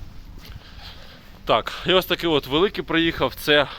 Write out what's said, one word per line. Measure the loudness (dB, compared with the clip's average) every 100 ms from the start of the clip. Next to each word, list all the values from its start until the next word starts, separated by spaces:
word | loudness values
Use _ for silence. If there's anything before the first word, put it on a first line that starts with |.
| -14 -14 -16 -16 -16 -16 -16 -16 -16 -16 -18 -20 -20 -8
Так, | 0 2 0 -4 2
і |
ось | 2 2
такий | 0 2
от | 0 2
великий | 2 2 0
приїхав, | -2 0 0 0 -2
це, | 0 4 4 4